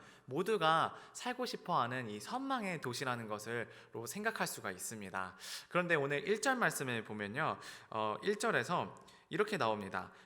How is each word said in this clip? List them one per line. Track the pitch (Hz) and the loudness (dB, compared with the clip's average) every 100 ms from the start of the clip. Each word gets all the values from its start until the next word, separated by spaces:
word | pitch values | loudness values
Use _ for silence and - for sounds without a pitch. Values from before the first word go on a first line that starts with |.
| - - - | -12 -20 -6
모두가 | 135 190 214 160 160 120 - - | -2 2 4 6 6 4 0 -12
살고 | - 247 247 247 | -8 -4 -2 -2
싶어하는 | - - 165 120 127 117 | -4 2 4 4 0 -4
이 | 104 | -6
선망의 | - 247 269 262 208 165 | -4 -4 -2 -2 0 -2
도시라는 | 127 120 135 120 110 | -2 -2 0 -2 -2
것을, | 104 113 120 107 - - | -4 -4 -4 -4 -10 -12
로 | 110 117 | -8 -6
생각할 | 196 214 214 180 | -4 -2 0 -2
수가 | - 113 | -2 -6
있습니다. | 92 - 113 98 95 92 - - - - | -4 -6 -8 -4 -4 -4 -8 -10 -10 -2
그런데 | 170 180 | 0 4
오늘 | 165 139 143 - | 4 4 0 2
일 | 214 | 2
절 | 285 254 | 2 4
말씀을 | 185 - 135 120 | 4 2 0 -2
보면요, | 104 107 104 120 151 98 - - - | -2 -4 -4 0 0 -2 -6 -14 -6
어, | 110 107 107 | -2 0 0
일 | 185 208 | 0 0
절에서 | - 156 117 170 101 - - - _ | 2 2 2 0 0 -6 -18 -20 _
이렇게 | 156 214 185 | 0 0 2
나옵니다. | 117 107 95 92 90 - | 2 2 0 -4 -6 -10